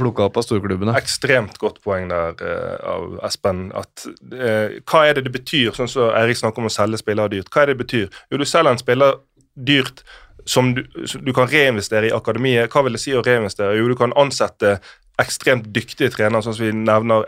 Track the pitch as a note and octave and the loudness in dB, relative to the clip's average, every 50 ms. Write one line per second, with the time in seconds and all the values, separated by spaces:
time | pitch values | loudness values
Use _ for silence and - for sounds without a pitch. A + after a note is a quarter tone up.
0 | B2+ A#2+ - - G2+ G2 - A#2 A#2 - A#2 G2 G2 G2 F#2+ F#2 G2 A2+ B2 C3+ | 0 -2 0 0 0 0 0 -2 -2 0 -2 -2 0 -2 -2 -2 0 0 0 0
1 | - - - - - - C3+ B2 G#2 G2 - - G#2+ G#2 - _ - G#2 F#2+ F#2 | -2 -2 -6 -2 0 2 2 2 2 -2 -8 -6 -6 -6 -6 _ -4 -4 -4 -2
2 | F#2 F2+ F2 E2+ E2+ E2 E2+ F2+ F2+ F2 E2+ E2+ E2+ F2 F#2 F2+ F2+ F2+ F2+ F2+ | -2 -4 -4 -2 -4 -4 -6 -8 -8 -6 -6 -6 -6 -6 -8 -8 -6 -6 -6 -6
3 | F2 F2+ F2+ F2+ - G2 - - - G2+ F#2 F#2 F#2 F#2 - G2 G2 - - - | -6 -8 -10 -8 -8 -8 -6 -2 -2 -2 -2 -2 -6 -8 -8 -10 -10 -12 -14 -18
4 | - A#2+ - _ C3 B2 A#2 B2+ B2+ A2+ G#2+ G#2+ G#2+ G#2 G#2 - - - - D#3+ | -18 -18 -18 _ -18 -14 -8 -4 -2 0 0 0 0 -2 -6 -10 -4 0 2 4
5 | D3+ D3+ D3 C#3 B2+ B2+ B2 - - - E3+ D3 A#2+ G#2+ - - B2 A#2 - C3+ | 4 4 2 0 -2 -6 -8 -10 -8 -4 0 0 0 0 0 -4 -6 -4 0 0
6 | A#2 A2+ G#2+ G#2+ A2+ A#2 A#2 - - A2 - B2 A2+ G#2+ - - G#2 A2 A2 G#2 | 2 2 2 2 2 2 0 0 -2 -4 -2 -2 -4 -4 0 0 0 0 -2 -4
7 | - A2 G#2 G#2+ G#2+ G2+ G#2 G2 F#2 - - D3+ C#3+ C#3 C3 A#2+ A#2+ - B2+ A2+ | -2 -2 0 0 0 -2 -2 -4 -6 -2 2 2 2 2 0 -2 -4 -2 -2 -2
8 | G2 - - - - - D3 C3+ C#3+ - - E3+ D#3 C#3 B2 B2 - B2 B2 C3 | -2 -4 -8 -16 -12 -6 -4 -4 -2 0 2 2 4 4 2 0 0 0 2 4
9 | C#3 C#3 C3+ - _ _ _ _ _ _ - D3 B2 C#3 C#3+ C3+ B2+ - - - | 4 4 2 0 _ _ _ _ _ _ -16 -6 0 2 2 2 2 -2 -6 -18
10 | _ - - - - - - - - - - B2+ B2+ B2+ B2 B2+ - - - - | _ -20 -20 -20 -20 -20 -20 -14 -6 -2 2 2 2 2 0 -2 -6 -10 -12 -12
11 | - - - C3 D3 C3+ B2 B2+ B2+ A#2 C#3+ D3+ C#3 C3 A#2 G#2 G2 - A2 G#2+ | -10 -10 -10 -8 -4 -2 2 2 2 4 4 4 4 4 2 0 -2 0 0 2
12 | G#2+ A2+ A#2 A2+ - A2+ A2 A#2 C3 C3 B2 A#2 A#2 A#2+ - D3 C3+ B2+ A#2 A#2+ | 2 2 0 -2 -2 -2 -2 0 0 2 2 2 2 2 2 2 2 2 0 -4
13 | - C#3+ C3+ A#2+ A2+ B2 B2 A#2 G#2+ F#2+ - - G2+ G2 G#2 A2 A#2 B2 B2 B2 | -4 -2 -2 0 2 2 2 2 0 -2 -2 -2 0 0 2 2 2 2 2 2
14 | A#2+ B2 - C#3+ C#3+ C3+ B2+ - A2 G2 - - G#2+ G2+ G2+ F#2+ - - - _ | 0 2 4 2 2 2 2 -2 -2 -2 -2 0 2 2 2 0 -4 -14 -20 _
15 | _ _ _ - B2 - - - - C#3+ C3 A#2 G#2+ G#2+ G2+ A2+ - - - - | _ _ _ -4 -2 -2 -2 -2 2 2 2 2 0 -4 -4 -4 -4 -4 -4 -2
16 | C#3 A#2 - - G#2+ G#2+ A2+ A2 A2 A#2 G#2+ A2+ A2+ A2 G#2+ A2 A2 A2 G#2+ G#2+ | -2 0 0 2 0 2 2 0 -2 -2 -4 -2 -2 -2 -2 0 2 4 4 4
17 | A2+ A2+ A2+ G#2+ G#2 | 4 4 2 2 2